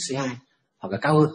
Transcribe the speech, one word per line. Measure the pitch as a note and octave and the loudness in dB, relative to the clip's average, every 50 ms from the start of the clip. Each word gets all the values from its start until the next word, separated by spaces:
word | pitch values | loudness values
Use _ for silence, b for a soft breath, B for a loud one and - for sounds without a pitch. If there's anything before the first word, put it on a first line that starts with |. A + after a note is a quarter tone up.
| - - | -6 -6
C | B2+ | -6
hai | C3+ C3+ C3 B2 A#2+ - _ _ _ _ _ _ _ | -4 -6 -6 -8 -10 -16 _ _ _ _ _ _ _
hoặc | - F#2 | -10 -8
là | G2 - | -6 -2
cao | - D3 D#3 D3+ | 0 2 4 4
hơn. | D3+ D3+ - | 4 2 0